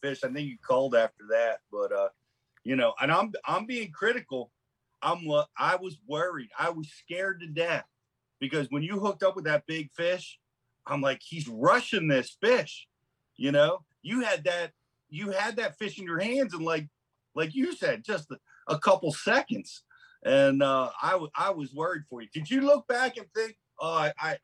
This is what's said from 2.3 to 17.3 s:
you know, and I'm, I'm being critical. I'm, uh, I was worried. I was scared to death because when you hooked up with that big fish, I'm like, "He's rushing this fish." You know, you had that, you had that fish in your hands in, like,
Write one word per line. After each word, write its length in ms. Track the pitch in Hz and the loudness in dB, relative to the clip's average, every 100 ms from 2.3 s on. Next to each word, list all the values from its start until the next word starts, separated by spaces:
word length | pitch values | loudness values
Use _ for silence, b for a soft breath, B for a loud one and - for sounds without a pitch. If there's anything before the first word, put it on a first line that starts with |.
| _ _ _ 113 | _ _ _ -4
you 100 | 131 | 2
know, 180 | 117 - | 2 2
and 100 | 139 | 0
I'm, 220 | 170 214 - 135 | 2 0 -4 -4
I'm 200 | 175 220 | -4 -4
being 240 | 247 202 | -6 -8
critical. 600 | 147 208 247 - 131 117 _ _ _ _ - | -2 -2 -2 -4 -8 -8 _ _ _ _ -6
I'm, 280 | 147 170 160 | -2 -2 0
uh, 140 | 147 147 - | 0 0 0
I 200 | 147 185 | 0 0
was 200 | 185 151 113 | -2 -12 -8
worried. 440 | 151 180 160 113 127 | -4 -4 -4 -10 -4
I 120 | 165 | -4
was 180 | 165 151 | -4 -10
scared 500 | - - 170 190 180 | -14 -12 -6 -6 -6
to 80 | 170 | -8
death 380 | 151 170 151 - _ _ _ _ - | -4 -2 -2 -6 _ _ _ _ -10
because 260 | 135 156 143 | -4 -2 -2
when 140 | 143 | -4
you 160 | 160 202 | -4 -2
hooked 240 | 202 196 | -2 0
up 140 | 190 185 | 0 0
with 80 | 156 | -2
that 200 | 147 - | -2 -2
big 260 | 160 151 | -8 -6
fish, 440 | - 170 180 - - _ _ _ _ - | -2 -2 -2 -6 -20 _ _ _ _ -6
I'm 160 | 143 | -2
like, 200 | 139 131 | -2 -2
"He's 240 | - 165 131 | -8 -10 -8
rushing 640 | 110 151 233 - 208 160 | 2 4 4 2 0 4
this 280 | 135 127 - | 2 2 0
fish." 440 | 214 247 151 - - _ _ _ _ - | 4 4 2 -8 -20 _ _ _ _ -4
You 160 | 135 | 2
know, 260 | 143 151 185 _ _ | 6 6 4 _ _
you 200 | 156 240 | -6 -2
had 220 | 220 180 | 0 0
that, 280 | 165 175 165 _ _ _ - | 0 -2 -4 _ _ _ -14
you 220 | 151 202 | -8 -4
had 240 | 190 220 233 | -2 -2 -2
that 220 | 220 - | -4 -4
fish 200 | 208 - | -10 -8
in 60 | 180 | -6
your 140 | 165 | -2
hands 340 | 208 262 240 | 0 0 0
in, 60 | 170 | -2
like, 300 | 160 160 151 _ _ _ _ | -2 -2 -4 _ _ _ _